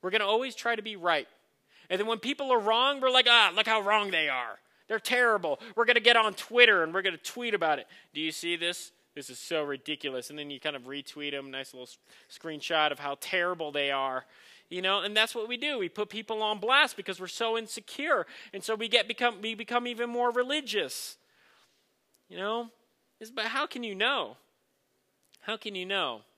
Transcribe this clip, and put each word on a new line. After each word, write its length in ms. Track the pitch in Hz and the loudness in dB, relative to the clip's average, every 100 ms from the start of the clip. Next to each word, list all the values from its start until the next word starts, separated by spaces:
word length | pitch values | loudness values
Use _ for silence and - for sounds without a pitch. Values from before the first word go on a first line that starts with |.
We're 80 | 185 | 0
gonna 140 | 214 | 0
always 300 | 202 220 262 | 2 2 0
try 220 | 226 233 226 | -4 -4 -4
to 60 | |
be 120 | 214 | -4
right. 320 | 208 175 160 127 _ _ _ _ _ _ | -4 2 2 0 _ _ _ _ _ _
And 100 | 185 | -2
then 80 | 214 | 0
when 140 | 226 | -2
people 320 | 226 277 269 | -4 -4 2
are 80 | 247 | 2
wrong, 400 | 208 220 262 285 | 4 4 4 2
we're 100 | 262 | 4
like, 160 | 254 247 | 6 8
"Ah, 220 | 240 202 | 8 8
look 140 | 175 214 | 4 2
how 140 | 220 | 2
wrong 320 | 196 214 202 | 4 2 2
they 160 | 170 151 | 0 0
are. 320 | 131 120 101 _ _ _ | -2 -4 -10 _ _ _
They're 140 | 220 | -4
terrible." 600 | - 247 247 214 170 143 233 | 0 4 4 4 2 -4 -4
We're 100 | 214 | -2
gonna 140 | 226 240 | 4 6
get 180 | 226 233 | 8 8
on 180 | 220 | 6
Twitter 500 | 196 - 233 240 202 | 0 -4 8 8 8
and 100 | 160 | 4
we're 80 | 175 | 0
gonna 140 | 190 165 | -2 -4
tweet 380 | - - 240 | -10 -6 -2
about 260 | 208 160 147 | 0 2 0
it. 80 | - - _ | -2 -20 _
"Do 60 | - | -6
you 100 | 156 | -6
see 240 | 151 170 | -4 -4
this? 380 | 170 170 175 - _ _ | -2 -2 -4 -10 _ _
This 140 | - 139 | -16 -14
is 120 | 127 | -14
so 240 | - 165 | -4 -2
ridiculous." 680 | 147 139 135 147 147 131 120 | -2 -6 -6 -8 -6 -8 -8
And 80 | 151 | -12
then 100 | 147 | -12
you 120 | 139 | -8
kind 160 | 156 143 | -8 -8
of 60 | |
retweet 520 | 123 139 139 - 147 | -10 -12 -12 -10 -8
'em, 160 | 143 139 | -8 -10
nice 240 | 135 135 | -12 -12
little 140 | 131 123 | -14 -18
s-, 100 | - _ - _ | -20 _ -20 _
screenshot 640 | - 165 151 - 160 151 | -14 -12 -8 -2 2 2
of 80 | 143 | 0
how 160 | 143 143 | -6 -8
terrible 560 | - 185 175 180 156 | -4 0 0 -2 -4
they 180 | 143 143 | -2 -2
are. 360 | 139 135 131 - - - - _ | 0 -2 -4 -8 -20 -20 -20 _
You 100 | 180 | -4
know, 180 | 185 196 | 0 0
and 160 | 190 214 | 0 0
that's 180 | 226 | 0
what 140 | 233 220 | 0 -6
we 80 | 240 | -4
do. 220 | 285 277 | -4 -2
We 100 | 180 | -4
put 220 | - 208 | -4 -8
people 340 | 208 220 220 | -8 -8 -4
on 160 | 214 214 | -2 -2
blast 360 | 208 269 294 - | 2 4 4 0
because 220 | 196 180 | -10 -8
we're 80 | 180 | -10
so 320 | - 226 226 | -4 -2 -2
insecure. 680 | 220 - - - 294 269 165 - - | -4 -12 -14 -8 0 0 0 -10 -16
And 100 | 196 | -12
so 140 | - 220 | -6 -4
we 100 | 226 | 2
get 220 | 233 208 | 2 2
become, 340 | 233 240 214 | 0 -2 0
we 140 | 220 226 | -8 -8
become 280 | 226 240 240 | -4 -2 -2
even 200 | 233 240 | -6 -4
more 220 | 240 240 | 0 0
religious. 880 | 240 247 294 269 202 143 - - - _ _ _ _ _ _ _ _ _ _ _ | 0 0 -2 -2 -4 -4 -6 -12 -16 _ _ _ _ _ _ _ _ _ _ _
You 80 | 180 | -8
know? 340 | 196 226 233 _ _ _ _ _ | -4 -4 -6 _ _ _ _ _
It's, 140 | 220 | -14
but 140 | 240 220 | -6 -4
how 200 | 254 285 | -2 -4
can 160 | 262 | -6
you 140 | 233 190 | -8 -2
know? 400 | 226 277 131 110 _ _ _ _ _ _ _ _ _ _ | 0 0 -4 -8 _ _ _ _ _ _ _ _ _ _
How 160 | - 220 | -10 -10
can 180 | - | -8
you 100 | 196 | -10
know? 380 | 185 196 156 113 _ | -6 -4 -4 -6 _